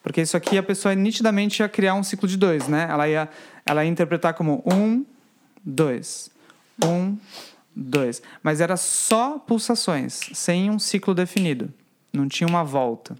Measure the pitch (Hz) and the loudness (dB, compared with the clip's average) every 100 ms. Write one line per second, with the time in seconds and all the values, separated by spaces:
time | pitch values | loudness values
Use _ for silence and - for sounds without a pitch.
0 | - 170 160 175 - 196 196 196 202 196 | -2 -2 0 0 2 0 0 0 0 2
1 | 202 220 220 202 208 - 214 - 190 196 | 2 2 2 2 0 0 0 2 2 2
2 | 196 196 190 190 190 156 135 151 165 151 | -2 -2 -2 2 4 2 2 0 0 0
3 | 151 156 156 - - - - 151 160 170 | 2 0 -2 -10 -20 -10 -2 0 2 0
4 | 165 170 170 165 156 139 - 190 214 233 | 0 2 0 0 0 0 2 2 2 0
5 | 277 - _ _ _ _ 175 135 156 120 | -2 -14 _ _ _ _ -6 0 0 -2
6 | - - - _ _ - _ - 165 175 | -6 -14 -14 _ _ -20 _ -2 0 2
7 | 190 208 - - - - _ - 135 143 | -2 -4 -10 -20 -20 -20 _ -12 -4 0
8 | 127 120 - - 151 156 170 180 - - | 0 -4 -14 -6 -2 0 0 0 -2 -2
9 | - 226 254 302 - 226 - 233 - 151 | 2 2 2 -4 -2 -2 0 -2 0 -2
10 | 131 - - - - 175 196 208 - 196 | -4 -8 -10 -6 0 0 0 0 -2 -2
11 | 202 180 180 202 175 127 - - _ _ | 0 0 0 0 0 -2 -6 -12 _ _
12 | _ 143 139 - 165 170 156 135 127 113 | _ -2 -2 0 0 0 0 0 0 -4
13 | - - | -10 -18